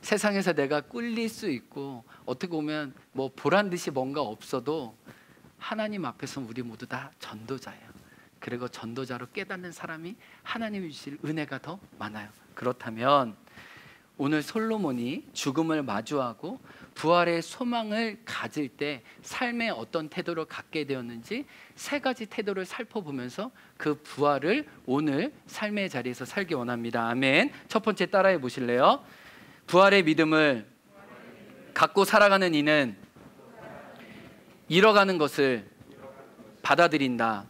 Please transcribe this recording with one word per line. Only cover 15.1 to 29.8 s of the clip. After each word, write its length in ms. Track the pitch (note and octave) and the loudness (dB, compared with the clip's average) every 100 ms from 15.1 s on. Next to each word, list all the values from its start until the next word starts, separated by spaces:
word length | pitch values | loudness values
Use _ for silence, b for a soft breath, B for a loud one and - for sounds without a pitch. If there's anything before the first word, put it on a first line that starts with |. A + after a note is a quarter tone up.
| F#3 - | -6 -10
죽음을 480 | - D3 C3+ D#3+ D#3 | -6 -2 0 0 0
마주하고 800 | C3+ G#2 A2+ D3 B2 A2+ D#3 C4 B B B | -2 -4 -2 -2 -4 -6 -12 -12 B B B
부활의 480 | - D#3 F3 E3+ E3+ | -4 4 4 4 0
소망을 760 | E3 - B3 A#3+ A3 G#3+ A3+ G3+ | -4 -6 -4 -4 -4 -4 -4 -8
가질 440 | - - - - C#3 | -12 -10 -8 -6 -6
때 340 | - C#3+ C3+ - B | -6 -8 -8 -14 B
삶의 480 | - - B3 A#3+ A#3 | -14 -4 -4 -2 -4
어떤 380 | D3 A2+ E3+ D3+ | -4 -6 -6 -6
태도를 380 | - E3+ E3 D#3 | -8 -6 -6 -6
갖게 380 | - - D#3+ | -10 -8 -6
되었는지 640 | C#3+ C3+ A#2+ A#2 A#2 A3+ D4 B B | -4 -4 -6 -10 -8 -8 -8 B B
세 260 | - - C#4+ | -16 -6 -4
가지 260 | C4+ B3+ A3 | -2 -4 -8
태도를 380 | - G3+ F#3+ F#3 | -6 -4 -4 -6
살펴보면서 840 | - A#3 A3+ D#3 C#3 B2 B2+ A3+ - B _ | -10 -8 -8 -8 -8 -8 -8 -10 -10 B _
그 240 | D#3 D3+ | -2 -2
부활을 640 | - - D3 C#3+ D3+ B3 D4+ B - | -6 0 2 2 2 0 -2 B -2
오늘 460 | C3+ D3+ C#3 A#3+ - - | 0 2 0 -2 -8 -18
삶의 420 | - G#3+ G#3 G3 | -8 -4 -2 -4
자리에서 340 | C#3+ A#2+ B2 | -4 -6 -8
살기 300 | B2+ - F#3 | -6 -6 -2
원합니다. 540 | D#3 A#2+ A#2+ A#2 A#2 A2+ | -2 -2 -4 -2 -2 0
아멘. 440 | B2 C3+ C#3+ C4 B B | 2 4 4 2 B B
첫 140 | A3 | 0
번째 240 | G#3+ G#3 F3+ | 0 0 2
따라해 320 | G3 F#3+ F3+ | 4 4 4
보실래요? 600 | B2+ B2+ A#2+ B2 D#3 C4 B B B B B B - | 0 -4 0 4 6 4 B B B B B B 2
부활의 320 | F3 | 8